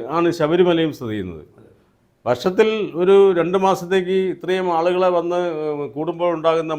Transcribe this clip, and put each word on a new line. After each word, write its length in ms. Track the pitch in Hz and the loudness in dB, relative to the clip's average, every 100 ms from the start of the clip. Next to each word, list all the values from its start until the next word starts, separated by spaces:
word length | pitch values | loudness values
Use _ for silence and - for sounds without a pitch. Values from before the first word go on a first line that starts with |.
| 120 165 | -4 -2
ആണ് 120 | 170 170 | 0 0
ശബരിമലയും 540 | 151 175 180 165 160 - | 0 2 2 2 0 -4
സ്ഥിതി 180 | 120 | -8
ചെയ്യുന്നത്. 300 | 107 92 80 73 _ - _ _ _ _ _ 113 | -6 -8 -12 -18 _ -20 _ _ _ _ _ -4
വർഷത്തിൽ 400 | 123 185 190 220 220 170 143 | -2 -2 0 0 0 -4 -2
ഒരു 140 | 180 196 196 170 | 4 6 6 4
രണ്ട് 200 | 165 190 190 | 0 0 0
മാസത്തേക്ക് 500 | 180 175 190 180 190 190 | 0 0 -2 0 -2 -2
ഇത്രയും 320 | 156 170 185 185 165 | -4 -4 -2 -2 0
ആളുകളെ 320 | 170 180 185 175 | 0 2 2 2
വന്ന്, 220 | 170 175 175 156 | 0 -2 -2 -4
ഏഹ്, 220 | 151 147 143 | -6 -6 -8
കൂടുമ്പോൾ 360 | 135 160 170 175 165 | -6 -2 0 2 2
ഉണ്ടാകുന്ന 380 | 160 160 160 | 2 0 -2